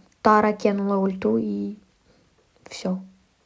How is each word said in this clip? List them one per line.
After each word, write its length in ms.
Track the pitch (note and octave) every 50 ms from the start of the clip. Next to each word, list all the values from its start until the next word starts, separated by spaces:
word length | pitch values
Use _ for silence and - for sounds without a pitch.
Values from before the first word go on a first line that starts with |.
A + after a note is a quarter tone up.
| - _ _ _
Тара 320 | - G#3+ G#3+ G#3+ G#3+ G#3+ G#3
кинула 440 | - - G#3+ G3+ G3+ G3 G3 G3+
ульту 420 | G3 F#3+ G3 F#3+ F#3+ - G#3+ A3 A3+
і 360 | A3+ G#3 G3+ G3+ G3+ G3+ G#3 - _ _ _ _ _ _ _ _ _ _ _ _ _ _ _ _ _ -
все. 280 | - - - F#3 F#3 - - - - _ _ _ _ _ _